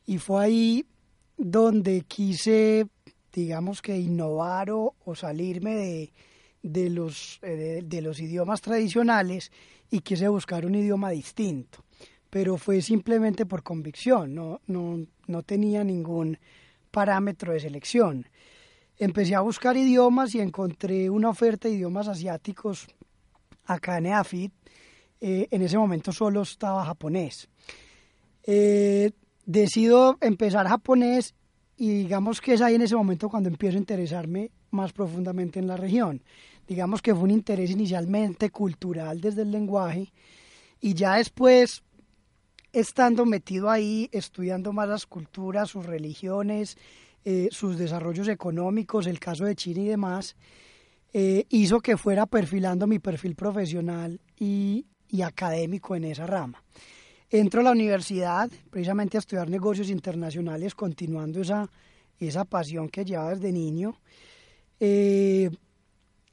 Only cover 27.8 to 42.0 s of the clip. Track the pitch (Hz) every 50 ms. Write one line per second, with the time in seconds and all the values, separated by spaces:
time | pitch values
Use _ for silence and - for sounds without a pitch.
27.8 | - - _ _ _ _ _ _ _ _ _ _ - - 202 208 208 208 208 208
28.8 | 202 202 202 202 202 214 - _ _ _ _ _ - 190 160 214 208 185 - 220
29.8 | 226 226 240 247 262 262 262 - - 220 202 - 220 202 185 208 190 185 226 220
30.8 | - - 254 247 240 240 247 254 240 - - _ _ _ _ _ _ _ _ -
31.8 | 240 214 208 202 196 170 202 196 196 226 226 - - 262 247 220 240 233 226 233
32.8 | 240 196 226 226 208 190 180 156 214 208 214 214 190 180 160 - 208 196 180 202
33.8 | 190 - 208 180 175 151 165 175 160 160 175 196 214 233 _ _ _ - - 196
34.8 | 190 175 - - 196 165 165 180 180 185 180 185 180 170 - 190 185 185 180 180
35.8 | 190 190 202 247 226 170 143 127 _ _ _ - - - - - _ - 185 180
36.8 | 180 185 214 - - 233 202 170 180 190 208 220 208 - 202 190 185 175 190 202
37.8 | 214 175 185 175 170 175 196 214 214 196 175 - 214 202 - - 208 185 151 -
38.8 | 185 180 170 165 160 156 160 170 175 214 202 214 214 208 208 214 208 190 202 196
39.8 | 185 165 160 180 196 - _ _ _ _ - - - - - - _ _ _ _
40.8 | - 202 180 165 202 190 196 226 226 - - - 254 254 254 247 247 - - -
41.8 | _ _ _ _